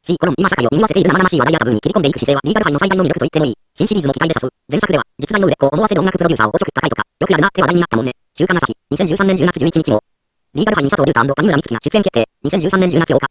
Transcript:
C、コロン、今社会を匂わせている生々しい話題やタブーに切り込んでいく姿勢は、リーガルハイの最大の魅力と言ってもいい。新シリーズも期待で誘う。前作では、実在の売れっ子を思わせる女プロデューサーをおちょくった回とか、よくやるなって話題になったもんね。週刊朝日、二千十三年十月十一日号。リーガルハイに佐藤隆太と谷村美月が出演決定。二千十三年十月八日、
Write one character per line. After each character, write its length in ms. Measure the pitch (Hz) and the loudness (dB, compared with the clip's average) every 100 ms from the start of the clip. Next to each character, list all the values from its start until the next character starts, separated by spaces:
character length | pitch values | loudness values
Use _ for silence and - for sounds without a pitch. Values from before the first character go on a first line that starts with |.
C、 160 | - 285 | -2 0
コ 80 | 180 | 0
ロ 60 | |
ン、 40 | 143 | 0
今 120 | 190 | 0
社 60 | 196 | 0
会 100 | 220 | 0
を 40 | |
匂 100 | 151 | 2
わ 60 | 220 | 2
せ 60 | |
て 60 | 202 | 2
い 40 | |
る 60 | 185 | 2
生 80 | 196 | 2
々 120 | 185 | 2
し 60 | 175 | 0
い 40 | |
話 60 | 120 | 0
題 80 | |
や 60 | 156 | 0
タ 60 | 117 | 0
ブ 60 | |
ー 20 | |
に 80 | 110 | 0
切 80 | - | 0
り 40 | |
込 60 | 156 | 0
ん 20 | |
で 80 | 143 | -2
い 40 | |
く 60 | - | -2
姿 120 | 113 | -2
勢 40 | 139 | -2
は、 60 | |
リ 80 | - | 0
ー 20 | |
ガ 60 | 214 | -2
ル 40 | |
ハ 60 | 139 | 0
イ 40 | |
の 60 | 143 | -2
最 100 | 196 | 0
大 80 | 190 | 0
の 60 | |
魅 40 | 185 | 0
力 100 | 175 | -2
と 60 | 160 | -2
言 20 | |
っ 20 | |
て 100 | 156 | 0
も 60 | 147 | -2
い 40 | |
い。 60 | 107 _ - | -4 _ -6
新 100 | - | -2
シ 60 | |
リ 60 | 208 | 2
ー 20 | |
ズ 60 | 139 | 0
も 60 | |
期 60 | 135 | 2
待 140 | 165 | 0
で 60 | 160 | 0
誘 60 | 131 | -4
う。 40 | _ - | _ -6
前 80 | 151 | -4
作 120 | 190 | 0
で 60 | 151 | -2
は、 60 | - - | -4 -10
実 80 | 135 | -4
在 120 | 214 | 0
の 60 | 190 | 0
売 20 | |
れ 20 | |
っ 40 | - | 2
子 100 | 139 | 0
を 20 | |
思 120 | 151 | 0
わ 60 | 214 | 0
せ 80 | 190 | 0
る 60 | |
女 100 | 185 | 0
プ 60 | 170 | 0
ロ 100 | 170 | 0
デ 60 | |
ュ 40 | 135 | 0
ー 0 | |
サ 60 | 107 | 0
ー 20 | |
を 40 | |
お 40 | - | 0
ち 60 | |
ょ 20 | - | -2
く 40 | |
っ 20 | |
た 80 | - | -4
回 80 | - | -4
と 60 | - | -4
か、 80 | - _ | -8 _
よ 80 | 190 | -2
く 20 | |
や 80 | 190 | 2
る 40 | |
な 60 | 190 | 0
っ 20 | |
て 100 | - | 2
話 60 | 165 | 2
題 80 | 175 | 2
に 60 | |
な 40 | 170 | 0
っ 40 | |
た 80 | 113 | -2
も 60 | |
ん 20 | 127 | -4
ね。 80 | - _ | -8 _
週 140 | - 123 | -4 -2
刊 100 | 180 | 0
朝 80 | 127 | -2
日、 80 | - _ | -8 _
二 80 | 143 | -4
千 100 | 180 | -2
十 80 | 151 | 0
三 120 | 190 | 0
年 100 | 185 | 2
十 80 | 180 | 0
月 140 | - | 0
十 80 | 165 | -2
一 80 | 165 | 0
日 160 | 156 | 0
号。 80 | 107 _ _ _ _ _ - | -2 _ _ _ _ _ -2
リ 80 | |
ー 20 | 220 | 0
ガ 60 | |
ル 40 | 208 | 0
ハ 60 | |
イ 20 | 139 | 0
に 40 | |
佐 80 | 185 | 2
藤 100 | 135 | 2
隆 140 | - 120 | 2 0
太 80 | 139 | 0
と 0 | |
谷 120 | 151 | 2
村 100 | 139 | 0
美 40 | |
月 120 | - | 0
が 60 | 113 | -4
出 140 | - - | 0 0
演 60 | |
決 100 | 190 | 0
定。 120 | 117 110 _ | -2 -2 _
二 80 | 143 | -4
千 100 | 175 | -2
十 100 | 170 | 0
三 100 | 190 | 2
年 100 | 180 | 2
十 80 | 147 | 2
月 160 | 165 | 2
八 60 | 139 | 0
日、 80 | - | -2